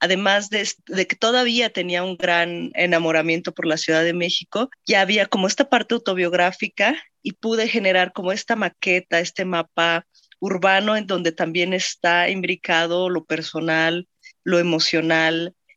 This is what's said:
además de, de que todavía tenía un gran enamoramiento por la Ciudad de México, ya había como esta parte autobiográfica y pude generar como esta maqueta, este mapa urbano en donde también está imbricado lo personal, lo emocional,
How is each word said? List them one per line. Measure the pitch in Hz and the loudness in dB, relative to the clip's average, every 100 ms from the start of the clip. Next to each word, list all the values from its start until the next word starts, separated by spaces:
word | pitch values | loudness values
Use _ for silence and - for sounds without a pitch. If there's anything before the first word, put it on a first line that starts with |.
además | 175 185 202 202 202 | 0 2 2 2 0
de, | 208 196 - | -4 -4 -8
de | - 190 180 | -6 -2 -2
que | - | 0
todavía | 226 247 247 233 233 | 2 2 2 0 -2
tenía | - 180 175 | -2 -4 -2
un | 185 175 | -4 -2
gran | 180 170 170 170 170 | 0 0 0 -4 -6
enamoramiento | - 180 165 165 160 160 165 175 | -2 2 2 2 2 0 -2 -4
por | - | -4
la | 165 156 | -2 -2
Ciudad | - 160 | 0 2
de | 170 | 2
México, | 175 170 - - 202 262 - - | 0 -2 -4 -4 -4 -4 -6 0
ya | 202 | 2
había | 190 214 | 4 2
como | 202 - 285 | 0 0 0
esta | - 277 | 0 2
parte | 240 214 | 0 0
autobiográfica | 233 220 185 175 175 175 185 208 - 208 320 - _ | -2 -2 -2 0 2 2 0 -8 0 0 0 -8 _
y | - | -12
pude | - 226 226 220 | -6 -2 0 0
generar | 226 196 185 185 | 0 2 2 0
como | - 185 | -2 -4
esta | 208 - | -4 -2
maqueta, | 226 185 - 190 180 - 170 | -2 -2 -4 -2 -2 0 -2
este | 170 - 185 | -2 -4 -2
mapa | 170 165 - 170 170 - _ _ _ | -2 -2 0 0 0 -4 _ _ _
urbano | 156 185 190 190 214 214 | -4 0 2 4 2 -2
en | 190 | -2
donde | 185 170 | -2 -2
también | 160 165 170 175 | -2 -2 0 0
está | 185 - - 175 175 175 | -2 -4 -2 2 2 2
imbricado | 190 180 180 - 165 170 175 185 | -2 -4 -4 -2 0 0 0 0
lo | 175 | -2
personal, | 160 160 160 160 165 160 165 175 180 _ - - | -4 -6 -6 -4 -2 0 0 -2 -6 _ -20 -10
lo | - 175 | 0 2
emocional, | 175 160 - 165 160 160 160 165 170 - _ | 2 0 0 0 2 2 2 0 -4 -10 _